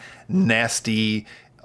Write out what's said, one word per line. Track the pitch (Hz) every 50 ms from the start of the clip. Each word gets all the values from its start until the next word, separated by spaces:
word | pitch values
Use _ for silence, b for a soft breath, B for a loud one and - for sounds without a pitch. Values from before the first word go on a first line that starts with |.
| B B B B B -
nasty, | - - 190 113 113 113 120 117 - - - 117 110 110 110 107 107 107 104 B B B B B B - -